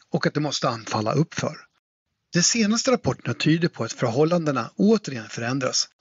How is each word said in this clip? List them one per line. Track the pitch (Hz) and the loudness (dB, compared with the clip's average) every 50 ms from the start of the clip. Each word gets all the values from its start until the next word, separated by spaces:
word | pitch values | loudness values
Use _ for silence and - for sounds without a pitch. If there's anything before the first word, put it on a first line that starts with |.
| _ - | _ -6
och | - 160 - | -4 -2 -2
att | 165 - | 0 -2
de | 147 | -2
måste | 151 143 - - - 113 | -4 -2 -4 -2 -2 -2
anfalla | 117 113 107 - - 110 104 110 - | -4 -4 -8 -6 -4 -2 -2 0 2
uppför. | 139 165 - - - - - 156 - - _ _ _ _ _ _ _ _ _ _ _ _ _ - | 0 0 0 -2 -6 -6 -6 -6 -10 -18 _ _ _ _ _ _ _ _ _ _ _ _ _ 0
De | 170 175 | 2 2
senaste | - - 233 214 202 226 226 - 269 | 2 2 2 2 2 2 0 2 2
rapporterna | 247 - - - 120 - - - 120 | 2 2 0 -2 -4 -4 -4 -6 -4
tyder | - - 156 160 170 170 | 0 2 2 2 2 2
på | - - - 113 | -2 -2 -4 -8
att | 113 - | -6 -4
förhållandena | - 135 120 110 135 156 165 175 175 160 147 135 123 113 - - | -2 -2 0 2 2 2 2 2 0 0 0 -2 -2 -4 -4 -2
återigen | - 196 208 226 208 - 160 131 117 107 104 | 2 4 4 4 2 0 -4 -8 -10 -10 -10
förändras | - - 117 120 131 139 127 127 120 - - - _ _ | -8 -6 -4 -2 -2 -2 -2 -2 -2 -2 -4 -6 _ _